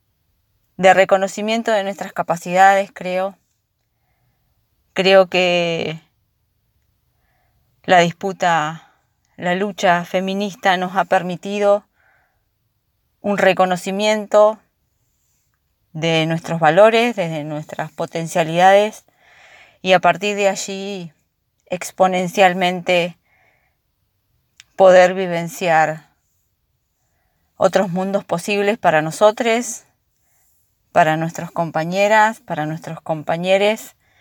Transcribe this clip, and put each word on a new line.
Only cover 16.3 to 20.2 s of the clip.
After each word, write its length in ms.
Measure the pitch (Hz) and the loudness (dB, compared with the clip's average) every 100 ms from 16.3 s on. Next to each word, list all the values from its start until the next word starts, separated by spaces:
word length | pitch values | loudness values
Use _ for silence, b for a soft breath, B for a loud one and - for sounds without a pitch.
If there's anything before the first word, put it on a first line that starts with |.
| 165 - 165 | -4 -6 0
valores, 560 | 156 170 220 226 240 233 | 2 6 6 4 0 -2
desde 280 | 165 160 | -6 -6
nuestras 480 | 151 151 156 - 156 | -8 -10 -12 -12 -12
potencialidades, 1120 | - 170 170 165 180 160 170 185 202 214 - _ b b b b b b b | -10 -8 -8 -6 -2 -2 4 6 6 2 -4 _ b b b b b b b
y 120 | 185 | 0
a 60 | 180 | 2
partir 360 | 175 170 | 2 -2